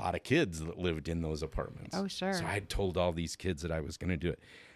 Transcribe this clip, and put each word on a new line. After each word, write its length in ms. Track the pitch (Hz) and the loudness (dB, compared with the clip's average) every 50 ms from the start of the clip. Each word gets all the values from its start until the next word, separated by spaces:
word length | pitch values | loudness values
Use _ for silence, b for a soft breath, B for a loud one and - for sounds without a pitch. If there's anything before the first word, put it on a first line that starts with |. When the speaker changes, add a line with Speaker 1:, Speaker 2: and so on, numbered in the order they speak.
| - | 0
Speaker 1:
lot 120 | 90 85 | 0 0
of 80 | 85 - | 0 2
kids 380 | - 123 165 156 101 82 78 78 | 4 4 6 6 4 0 -2 -4
that 140 | 82 85 - | -6 -4 0
lived 300 | 90 90 82 78 73 85 | 2 2 2 2 0 0
in 140 | 82 82 82 | 0 0 0
those 200 | 78 78 76 78 | 0 0 -2 -2
apartments. 540 | 76 - - - - - - - - - | -4 -2 -4 -4 -4 -6 -10 -8 -4 -2
Speaker 2:
Oh, 120 | 185 196 190 | -2 -2 -2
sure. 240 | - - 185 190 196 | -2 -2 -2 0 0
Speaker 1:
So 100 | 180 165 | 0 0
I 60 | - 101 | 0 -2
had 160 | 104 98 - | -2 -2 -2
told 300 | - 101 101 95 85 90 | 0 0 2 2 2 4
all 140 | 90 90 85 | 2 4 2
these 240 | 82 85 80 - | 2 0 -2 -2
kids 260 | - - 92 90 71 80 | -2 -2 -2 -2 0 -2
that 80 | 85 | -2
I 100 | 80 80 | 0 0
was 160 | 76 78 80 | -2 -4 -6
gonna 200 | - - 87 90 | -4 -2 0 0
do 120 | 78 76 85 | 2 2 0
it. 120 | 76 B B B B B B B B | 0 B B B B B B B B